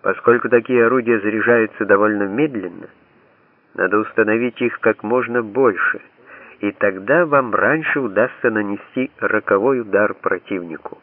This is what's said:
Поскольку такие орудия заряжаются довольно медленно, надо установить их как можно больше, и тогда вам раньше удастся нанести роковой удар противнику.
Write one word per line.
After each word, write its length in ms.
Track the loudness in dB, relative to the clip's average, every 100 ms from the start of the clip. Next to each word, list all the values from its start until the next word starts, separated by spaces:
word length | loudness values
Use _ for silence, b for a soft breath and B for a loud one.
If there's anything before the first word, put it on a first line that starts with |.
Поскольку 460 | -4 0 2 2 2
такие 380 | 0 2 2 2
орудия 340 | 2 0 0
заряжаются 640 | 0 -2 2 2 2 -4
довольно 400 | 2 4 4 0
медленно, 640 | -2 -2 -2 -4 -10 -14 -20 _ _ _ _ _ _ _ _
надо 240 | -4 0 0
установить 640 | 0 0 2 2 -2 -2
их 200 | -4 0
как 220 | -2 0
можно 380 | 0 -2 0 -4
больше, 580 | -4 0 2 2 -4 -4 -10 _ B B B B
и 120 | -6
тогда 540 | 0 -2 -2 0 2 4
вам 280 | 2 2
раньше 460 | 0 2 0 -2 -2
удастся 500 | -2 0 0 0 -2
нанести 600 | 0 -2 -6 -6 -6 -6 _
роковой 600 | -2 -2 2 2 2 0
удар 320 | 0 0 0
противнику. 840 | -2 -4 -4 -4 -8 -8 -12 -14 -18